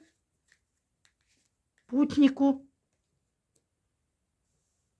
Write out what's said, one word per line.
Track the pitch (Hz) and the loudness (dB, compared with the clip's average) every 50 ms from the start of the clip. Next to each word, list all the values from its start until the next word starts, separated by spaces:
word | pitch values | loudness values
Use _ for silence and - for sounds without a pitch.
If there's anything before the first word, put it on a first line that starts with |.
| - _ _ _ _ _ _ _ _ _ _ _ _ _ _ _ _ _ _ _ _ _ _ _ _ _ _ _ _ _ _ _ _ _ _ _ _ | -8 _ _ _ _ _ _ _ _ _ _ _ _ _ _ _ _ _ _ _ _ _ _ _ _ _ _ _ _ _ _ _ _ _ _ _ _
путніку. | - 240 269 294 294 - 294 285 269 269 - 277 277 269 - - _ _ _ _ _ _ _ _ _ _ _ _ _ _ _ _ _ _ _ _ _ _ _ _ _ _ _ _ _ _ _ _ _ _ _ _ _ _ _ _ _ _ _ _ _ _ | -6 -2 -2 -2 0 2 2 2 2 2 0 0 0 -2 -2 -8 _ _ _ _ _ _ _ _ _ _ _ _ _ _ _ _ _ _ _ _ _ _ _ _ _ _ _ _ _ _ _ _ _ _ _ _ _ _ _ _ _ _ _ _ _ _